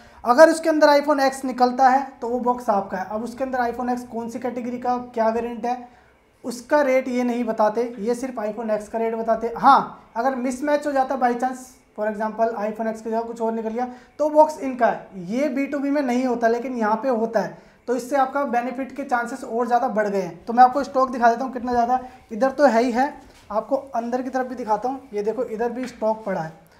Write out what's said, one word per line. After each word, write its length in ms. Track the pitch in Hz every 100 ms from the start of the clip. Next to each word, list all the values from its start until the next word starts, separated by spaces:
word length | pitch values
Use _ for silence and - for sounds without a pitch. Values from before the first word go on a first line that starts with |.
| - -
अगर 260 | 220 247 320
उसके 180 | 320 330
अंदर 180 | 311 302
iPhone 420 | 285 285 277 269
X 140 | 262
निकलता 440 | 262 247 247 247 262
है 180 | 262 262 -
तो 80 | 233
वो 120 | 247
box 300 | 247 247 233
आपका 280 | 202 190 190
है। 80 | 185
अब 140 | 214
उसके 200 | 233 -
अंदर 140 | 262 254
iPhone 360 | 240 233 247 247
X 40 |
कौन 300 | - 220 233
सी 80 | 247
कैटेगरी 400 | 247 247 240 240
का, 180 | 247 247
क्या 320 | 247 226 220
variant 380 | 226 233 233 240
है, 220 | 247 - - _ _ _ _
उसका 380 | 254 - - 302
rate 260 | 277 262 262
ये 160 | 247
नहीं 200 | 247 240
बताते, 500 | 220 220 214 220 240 240
ये 160 | 214
सिर्फ 240 | 240 254 233
iPhone 400 | 214 214 220 214
X 100 | 208
का 100 | 226
रेट 160 | 226
बताते। 380 | 226 226 220 226 214
हाँ, 540 | 240 240 - - - 220
अगर 180 | 262
mismatch 520 | 254 254 247 294 294 294
हो 60 |
जाता 260 | 269 262 254
by 140 | 240
chance, 260 | 233 254 254 - - _ -
for 80 | 214
example, 440 | 202 220 214 226
iPhone 400 | 226 208 220 220
X 60 | 214
की 100 | 226
जगह 100 | 226
कुछ 200 | 226 233
और 120 | 226
निकल 160 | 220 220
गया, 200 | 226 247 - - -
तो 100 | 302
बॉक्स 300 | 302 302 -
इनका 260 | 269 240 220
है। 220 | 165 - 196
ये 320 | 175 240 294
बी 180 | 254 277
टू 120 | 285
बी 120 | 277
में 120 | 294
नहीं 220 | 262 247
होता, 240 | 254 240 226
लेकिन 280 | 233 262 247
यहाँ 200 | 214 220
पे 120 | 269
होता 320 | 226 220 214
है, 180 | 170 - - _ -
तो 100 | 247
इससे 200 | 254 277
आपका 280 | 262 277
benefit 520 | 269 240 247 254 262 -
के 80 |
chances 400 | 277 240 226 262
और 220 | 262 226 233
ज़्यादा 220 | 240 254
बढ़ 200 | 208 208
गए 140 | 196
हैं। 220 | 175 170
तो 80 | -
मैं 120 | 233
आपको 200 | 254 277
stock 260 | 262 262 254
दिखा 200 | - 233
देता 140 | 226
हूँ 80 | 247
कितना 200 | 247 247
ज़्यादा, 280 | 240 233 254 254 - -
इधर 180 | 214 269
तो 160 | 269 277
है 160 | 226
ही 80 | 254
है, 220 | 226 285 - - - -
आपको 260 | 208 214 -
अंदर 460 | - 233 240 254
की 80 | 254
तरफ 160 | 262 254
भी 80 |
दिखाता 340 | 254 214 208 247
हूँ। 200 | 269 -
ये 100 | 208
देखो, 220 | 208 220
इधर 280 | 247 214 240
भी 140 | 240 240
stock 380 | - 220 220
पड़ा 160 | 202 180
है 120 | 160 - _